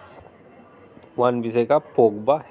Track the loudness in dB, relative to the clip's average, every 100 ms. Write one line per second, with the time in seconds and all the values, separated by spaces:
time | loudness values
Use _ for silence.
0 | -20 -20 -20 -20 -20 -20 -20 -20 -20 -20
1 | -16 -2 -2 -2 -4 -2 0 -2 -2 2
2 | 2 2 -2 -2 0